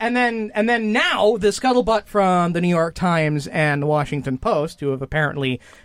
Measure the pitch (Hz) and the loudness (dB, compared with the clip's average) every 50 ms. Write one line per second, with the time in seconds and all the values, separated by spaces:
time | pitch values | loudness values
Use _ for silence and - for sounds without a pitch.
0 | 220 240 247 247 247 233 233 226 214 208 - 208 214 233 240 233 220 214 214 262 | -4 -2 0 0 0 0 -2 -4 -6 -4 -2 -2 0 2 0 0 0 0 0 0
1 | 330 359 311 208 190 208 233 208 190 202 196 - - 254 247 247 202 202 226 208 | 0 0 2 2 2 2 2 2 0 0 0 0 0 2 2 2 2 2 0 -2
2 | - - - 208 196 185 180 180 175 170 170 170 175 175 175 165 165 170 - - | -2 -2 0 2 2 4 4 2 2 0 0 0 0 2 2 2 0 -2 -2 -2
3 | 185 180 170 165 156 151 151 147 135 147 - 165 156 151 147 143 143 151 151 151 | -2 0 2 2 0 0 0 -2 -4 -4 -2 0 0 0 0 0 0 0 0 0
4 | 143 - 151 143 127 139 131 127 - 226 214 156 147 165 - - 143 139 135 131 | 0 -2 -4 -4 -4 -4 -4 -4 -2 0 0 0 -2 -4 -6 -6 -4 -4 -4 -4
5 | 135 131 - 156 151 143 - 143 135 131 127 - - - - - | -6 -4 -2 -2 -2 -2 -2 -4 -4 -4 -4 -6 -8 -14 -20 -20